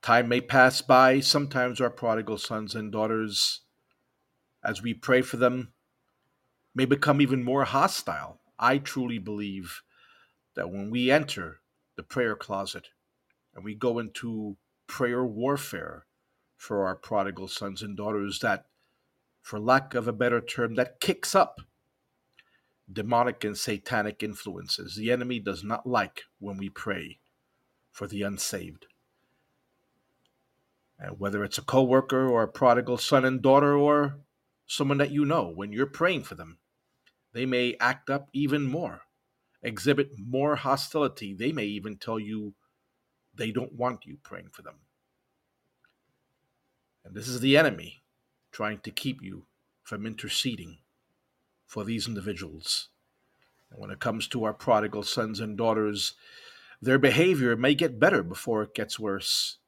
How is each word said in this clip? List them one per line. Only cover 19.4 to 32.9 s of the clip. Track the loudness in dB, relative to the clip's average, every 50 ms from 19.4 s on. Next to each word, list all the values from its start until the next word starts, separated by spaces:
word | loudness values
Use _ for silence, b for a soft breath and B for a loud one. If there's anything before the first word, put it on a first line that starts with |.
| _
for | -10 -8 -4
lack | 2 4 4 4 2 0 -4
of | -2 -2 -2
a |
better | -2 0 2 2 2 0
term, | -2 -4 -4 -4 -2 -2 0
that | -2 -2 -2 -2 _
kicks | -2 -2 -2 -2 -2 0 4
up | 4 2 2 0 -18 -20 _ _ _ _ _ _ _ _ _ _ _ _ _ _ b b b b b b b b b _ -14
demonic | -10 -8 -4 0 2 2 2 2 0 -2 -4
and | -4 -4
satanic | -4 -4 -4 -4 -4 _ -2 -2 -2 -2 -2 -4 _ -8
influences. | -8 -8 -10 -12 -12 -12 -12 -6 -6 -6 -6 -6 -10 -10
The | -6 0 0
enemy | 0 0 0 -4 -6 -6
does | -4 -6 -6 -6 -4
not | -6 -6 -6 -4
like | 0 0 0 0 0 _ -16 -20 _ _ _
when | -10 -10 -8 -8
we | -8 -10
pray | -10 -10 -6 -4 -4 -4 -6 -12 -16 _ _ _ _ _ _ _ _ _ _ _ _ _ _ _
for | _ -12 -10 -8
the | -6 -6 -4
unsaved. | -4 -4 -6 -6 -6 -6 -8 -10 -10 -16 -20 -20 _ _ _ _ _ _ _ _ _ _ _ _ _ _ _ _ _ _ _ _ _ _ _ _ _ _ _ _ _ _ _ _ _ _ _ _ _ _ _ _ _ _ _
And | -14 -14 -10 -4
whether | -4 -2 -2 -2 -2
it's | -2 -4 -6
a |
coworker | -4 4 4 4 6 8 6 4 4 4 0 0 2 2
or | 4 2
a | 2 0
prodigal | 0 4 6 6 6 6 4 0